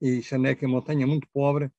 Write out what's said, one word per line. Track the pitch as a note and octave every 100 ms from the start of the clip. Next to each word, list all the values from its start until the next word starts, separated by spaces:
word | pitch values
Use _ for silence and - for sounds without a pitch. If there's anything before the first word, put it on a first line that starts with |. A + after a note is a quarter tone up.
e | C3 B2
charneca | - C3 C3+ C3
é | C3
montanha | B2+ C3+ D3+ C3
muito | D3+ -
pobre, | C#3 C#3+ C#3+ C#3+